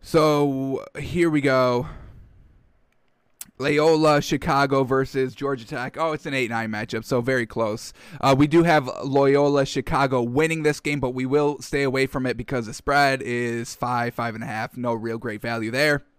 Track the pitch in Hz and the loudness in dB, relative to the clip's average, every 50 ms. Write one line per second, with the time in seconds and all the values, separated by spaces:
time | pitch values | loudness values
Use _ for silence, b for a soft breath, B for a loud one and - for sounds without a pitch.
0 | - - - 165 156 156 151 147 147 143 135 135 135 135 135 - - - _ - | -14 0 2 2 4 4 4 4 2 0 0 -2 -4 -4 -4 -6 -8 -8 _ -12
1 | 147 - - 175 170 170 156 147 139 143 131 131 127 127 123 120 123 156 B B | -10 -6 -2 0 0 2 2 2 2 4 4 4 4 4 2 0 -2 -4 B B
2 | B B B B B B B B B B B B B B B _ _ _ _ _ | B B B B B B B B B B B B B B B _ _ _ _ _
3 | _ _ _ _ _ _ _ _ - _ _ _ 127 143 147 147 151 165 160 156 | _ _ _ _ _ _ _ _ -20 _ _ _ -2 0 2 4 4 4 4 6
4 | 156 151 151 147 147 - - 143 - 175 147 139 139 139 139 135 135 120 135 135 | 6 4 4 4 2 0 -4 -2 0 0 2 2 2 2 2 2 2 2 2 0
5 | 135 131 - 135 131 127 117 - 143 139 139 127 113 107 151 131 123 131 - 123 | 0 0 -2 -2 -2 -2 -4 -6 -6 -4 -4 -6 -8 -10 -8 -8 -8 -8 -6 -4
6 | 160 165 156 151 - 165 139 135 127 107 117 113 113 110 107 107 110 - - 113 | -4 -4 -4 -6 -6 -6 -2 -2 -2 -2 -2 -4 -4 -4 -6 -6 -8 -6 -6 -8
7 | 113 - 139 123 120 127 131 127 117 110 - 117 113 110 104 117 - - - B | -4 -2 -2 -2 0 0 0 -2 -2 -4 -4 -4 -2 -2 -2 -6 -10 -16 -20 B
8 | B B B 143 - 139 139 131 147 147 143 170 165 170 160 156 135 123 - - | B B B -2 2 2 4 4 4 6 6 6 6 6 4 4 2 0 -8 -8
9 | - 143 135 139 139 139 139 139 143 143 143 143 143 143 - 139 127 - 165 135 | -6 0 2 4 4 6 6 6 4 4 4 2 0 0 -2 -6 -4 -2 0 0
10 | 139 135 127 127 120 120 120 135 156 160 165 160 156 151 147 - _ 147 147 147 | 0 2 2 0 0 0 0 0 0 2 0 0 0 0 0 0 _ -4 -4 -2
11 | 131 127 127 127 127 131 135 147 147 147 147 - 127 - - 143 139 135 123 135 | -2 -4 -2 -4 -4 0 2 2 2 2 -2 -4 -8 -6 -2 -2 -2 0 0 0
12 | 135 135 - 139 127 127 117 113 120 - 143 127 117 104 - - - - 143 143 | -2 -2 -2 -4 -4 -4 -4 -6 -6 -6 -4 -4 -4 -6 -10 -10 -4 0 2 2
13 | 143 139 135 131 120 120 120 120 120 120 117 117 117 - - - - 120 123 123 | 4 2 2 0 -2 -4 -4 -2 -2 -4 -4 -6 -6 -10 -8 -8 -6 -4 -2 -2
14 | 120 120 - - 117 117 110 110 - - 113 110 113 120 - - 123 120 117 113 | -2 -4 -4 -4 -6 -6 -6 -8 -10 -8 -6 -8 -8 -8 -8 -6 -4 -4 -4 -4
15 | 107 113 113 113 110 120 107 107 - 117 117 113 110 110 113 131 147 151 147 143 | -4 -6 -8 -6 -8 -8 -10 -8 -6 -6 -6 -4 -4 -4 -2 0 2 2 2 0
16 | - _ _ | -2 _ _